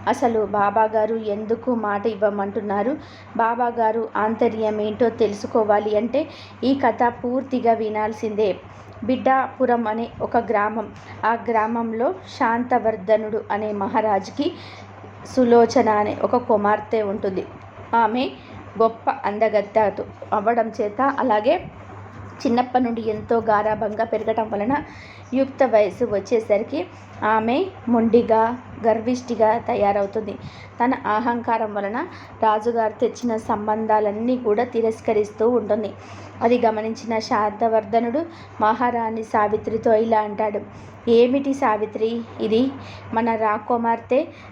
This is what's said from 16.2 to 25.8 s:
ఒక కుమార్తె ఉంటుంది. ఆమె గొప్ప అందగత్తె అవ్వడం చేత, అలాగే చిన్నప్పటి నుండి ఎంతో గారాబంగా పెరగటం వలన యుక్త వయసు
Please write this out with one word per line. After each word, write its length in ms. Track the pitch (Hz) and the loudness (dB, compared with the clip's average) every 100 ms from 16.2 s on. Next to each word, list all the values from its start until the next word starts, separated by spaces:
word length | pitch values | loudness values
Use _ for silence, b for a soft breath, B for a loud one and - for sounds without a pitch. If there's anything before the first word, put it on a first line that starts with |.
ఒక 120 | 202 247 | 0 0
కుమార్తె 680 | 247 214 202 208 208 226 | 2 2 4 0 0 -2
ఉంటుంది. 440 | 208 208 202 185 - - - - - 233 | -2 -2 -4 -4 -6 -12 -18 -18 -2 2
ఆమె 340 | 220 240 302 B B B - - | 2 2 -2 B B B -12 0
గొప్ప 280 | 226 226 - - 196 | 0 2 -4 -4 -4
అందగత్తె 680 | 208 220 208 202 220 208 190 - - - | 0 0 0 0 2 2 0 -8 -12 -4
అవ్వడం 380 | 214 208 233 226 208 | -2 0 0 -2 -2
చేత, 200 | 208 208 | -4 0
అలాగే 640 | 269 269 262 214 220 349 - - - - - - - - 269 | 0 0 0 2 2 0 -2 -16 -18 -18 -16 -16 -16 -6 0
చిన్నప్పటి 380 | 233 254 262 | 0 2 0
నుండి 260 | 247 233 220 | 0 -2 -4
ఎంతో 300 | 214 208 233 | -4 0 0
గారాబంగా 640 | 220 208 214 214 214 214 | 2 2 2 -2 -2 -2
పెరగటం 460 | 226 220 214 226 220 | -2 -2 -2 -2 -2
వలన 260 | 208 208 285 302 B B B B | -2 0 -2 -4 B B B B
యుక్త 300 | 254 262 - | -2 -2 2
వయసు 420 | 262 214 | 4 4